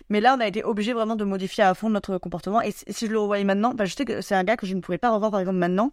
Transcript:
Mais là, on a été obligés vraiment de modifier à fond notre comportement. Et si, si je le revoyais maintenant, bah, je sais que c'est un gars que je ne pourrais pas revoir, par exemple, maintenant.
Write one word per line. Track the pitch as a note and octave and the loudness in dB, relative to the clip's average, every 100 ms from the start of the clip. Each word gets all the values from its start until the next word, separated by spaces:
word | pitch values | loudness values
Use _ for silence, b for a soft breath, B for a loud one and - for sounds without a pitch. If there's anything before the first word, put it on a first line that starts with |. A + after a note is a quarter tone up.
| - | -2
Mais | G#3 | 4
là, | A#3 C4+ | 4 4
on | |
a | A3 | 0
été | G3+ | -2
obligés | - G#3 G#3 | -2 -2 -2
vraiment | A#3 G#3+ A3 | 0 -2 -2
de | |
modifier | G3+ G3 F#3+ - | -2 -2 -2 4
à | G3 | 4
fond | F#3 A3 | 4 0
notre | G#3 - F#3 | -2 -2 -6
comportement. | F3 E3+ F3+ A3 | -6 -8 -2 0
Et | A3+ | 0
si, | - - | -4 -10
si | G3+ A3+ | -6 -2
je | |
le | A3 | 0
revoyais | G#3 G3+ | 0 0
maintenant, | G3 G3 A3+ | 2 2 2
bah, | B3+ F#3+ | 0 -2
je | |
sais | - | -2
que | C#4 - | -4 -4
c'est | - | 0
un | F#3+ | 0
gars | F#3 A#3 | 2 0
que | F#3 | -2
je | |
ne | F#3+ | -4
pourrais | E3+ F3 | -4 -2
pas | A#3+ | 0
revoir, | A3 G#3+ | 2 0
par | G3 | 0
exemple, | F#3 F#3 | 0 0
maintenant. | F3 F#3 B3+ | 2 2 0